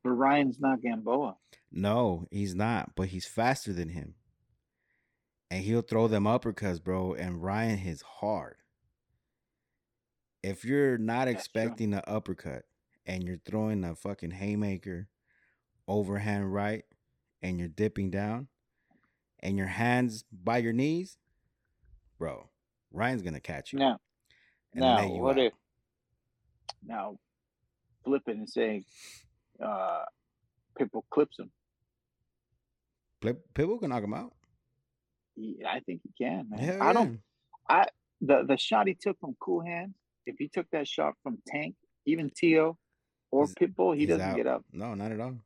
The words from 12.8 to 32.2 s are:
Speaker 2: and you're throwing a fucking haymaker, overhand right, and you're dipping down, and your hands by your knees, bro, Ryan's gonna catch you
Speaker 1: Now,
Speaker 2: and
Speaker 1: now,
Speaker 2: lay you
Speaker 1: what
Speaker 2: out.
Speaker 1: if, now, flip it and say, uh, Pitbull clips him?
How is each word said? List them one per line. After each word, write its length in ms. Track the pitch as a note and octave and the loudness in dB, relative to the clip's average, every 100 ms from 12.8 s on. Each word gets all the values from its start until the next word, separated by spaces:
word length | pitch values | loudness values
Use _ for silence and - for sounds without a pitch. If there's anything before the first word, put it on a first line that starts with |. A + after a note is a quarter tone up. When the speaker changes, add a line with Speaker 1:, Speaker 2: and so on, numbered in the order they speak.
| _ _ | _ _
Speaker 2:
and 200 | - F#2 | -8 -6
you're 140 | F2+ F2 | -6 -8
throwing 380 | - G#2+ A2 G#2 | -4 -2 0 0
a 100 | F2+ D#2+ | -2 -6
fucking 340 | G2+ G2 E2+ | -8 -8 -8
haymaker, 760 | F#2+ G2 G#2 G#2 F#2 G2 F2 G2+ _ _ _ _ _ _ _ - | -6 -2 0 0 -2 -6 -10 -12 _ _ _ _ _ _ _ 0
overhand 640 | G#2 G2 G2+ G#2 G2+ G2 | 0 2 0 0 -2 0
right, 320 | G2+ G#2 A2 - _ _ _ _ _ | 0 -2 -4 -10 _ _ _ _ _
and 160 | F#2 F2+ | -6 -4
you're 80 | F2 | -6
dipping 420 | D2+ G#2+ - G2 | -2 -2 0 -4
down, 380 | G2 G#2 A#2 C3+ _ _ _ _ _ _ _ _ _ | -2 -4 -6 -10 _ _ _ _ _ _ _ _ _
and 160 | - G2 | -2 -2
your 80 | F#2+ | -2
hands 580 | F#2 A#2 B2 B2 A2 - | 0 2 4 2 -4 -16
by 260 | G2 F2+ A#2+ | -6 0 0
your 140 | A#2 | 2
knees, 460 | A#2 C#3+ E3 F#3+ - _ _ _ _ _ _ _ - _ _ | 2 2 0 -4 -14 _ _ _ _ _ _ _ -20 _ _
bro, 300 | E2 B1 - _ _ _ _ | -8 -8 -16 _ _ _ _
Ryan's 300 | E2 A#3 F3+ | -2 -2 0
gonna 180 | F2+ - | -4 -8
catch 320 | - D2+ - | -8 -10 -8
you 60 | - | 0
Speaker 1:
Now, 180 | C#4 - _ _ _ _ _ _ _ | 2 0 _ _ _ _ _ _ _
Speaker 2:
and 80 | B2 | 2
Speaker 1:
now, 140 | C3 A2+ | 4 6
Speaker 2:
lay 80 | G2 F2+ | 4 0
you 40 | |
Speaker 1:
what 160 | B2+ C3+ | 2 4
Speaker 2:
out. 60 | A#2+ | 2
Speaker 1:
if, 60 | - _ _ _ _ _ _ _ _ _ _ - - | 0 _ _ _ _ _ _ _ _ _ _ -20 -18
now, 340 | G2+ A2+ G#2 G2+ _ _ _ _ _ _ _ _ | -10 -8 -8 -10 _ _ _ _ _ _ _ _
flip 180 | - C#3 - | -2 0 0
it 80 | G#2+ | -6
and 120 | G#2+ | -4
say, 360 | - A2 G#2+ - - - - _ _ _ - | 0 0 0 -8 -20 -20 -20 _ _ _ -8
uh, 440 | G#2+ G2 F#2+ D#2+ - _ _ _ _ _ _ - | -4 -2 -2 -4 -6 _ _ _ _ _ _ -6
Pitbull 240 | B2 A2 - | -4 -4 -2
clips 280 | - D3+ - | 0 0 -2
him? 120 | G2 _ _ _ _ _ _ _ | -18 _ _ _ _ _ _ _